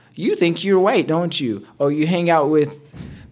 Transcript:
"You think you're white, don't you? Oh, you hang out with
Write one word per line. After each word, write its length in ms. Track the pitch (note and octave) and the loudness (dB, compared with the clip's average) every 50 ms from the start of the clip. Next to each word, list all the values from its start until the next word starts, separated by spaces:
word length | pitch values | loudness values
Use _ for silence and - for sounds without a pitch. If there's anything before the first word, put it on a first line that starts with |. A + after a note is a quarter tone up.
| _ _ _ | _ _ _
"You 200 | - C3+ F3+ G#3 | -6 -4 -2 0
think 300 | G3+ F3 E3+ E3 E3 F3 | 2 2 0 0 0 0
you're 160 | G3 G3 F#3 | 2 2 4
white, 260 | F#3 G3+ C4 G#3 D3+ | 4 4 2 2 0
don't 320 | C#3 D#3 E3 F3 E3+ E3+ - | 0 0 -2 -2 -2 -2 -4
you? 280 | D3 A#2+ G#2 G2+ - - - - | -4 -4 -6 -6 -10 -14 -6 -2
Oh, 100 | C#3+ C#3+ | -2 -2
you 180 | D3 D3+ D#3 | 0 0 0
hang 240 | D#3+ F3+ F3 F3 E3+ | 0 0 0 2 2
out 180 | E3+ D#3+ D3 C#3+ | 2 2 2 2
with 320 | D#3 D#3 D3 C#3+ - - - - - - - - - - - - | 2 2 2 0 -2 -10 -20 -20 -18 -18 -16 -16 -16 -18 -20 -18